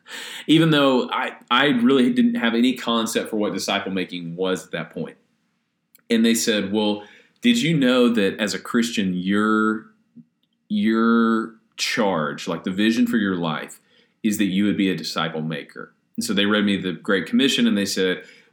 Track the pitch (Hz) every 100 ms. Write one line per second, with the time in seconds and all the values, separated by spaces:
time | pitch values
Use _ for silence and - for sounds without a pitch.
0 | - - - - - 156 160 147 139 127
1 | - 104 127 - - 123 143 123 120 139
2 | 123 123 120 117 117 117 127 123 - 113
3 | 113 117 - 107 104 95 101 101 98 95
4 | 90 87 85 85 113 113 - 82 - -
5 | - - _ _ _ _ _ _ _ _
6 | - 117 113 113 - 107 95 107 104 104
7 | - - _ _ 120 117 147 160 123 127
8 | 123 113 98 - 104 92 - 123 117 -
9 | 95 90 90 101 107 107 107 107 - _
10 | _ - - _ _ _ - 104 104 113
11 | 113 117 113 113 113 - _ - - -
12 | 104 87 73 76 - 82 101 95 110 117
13 | 120 120 98 92 82 73 62 - _ _
14 | _ _ 110 104 98 95 104 95 95 82
15 | 80 - 82 80 78 76 69 - - _
16 | _ - 110 101 101 107 104 98 92 82
17 | - 98 82 120 135 127 117 104 95 -
18 | 92 87 - - _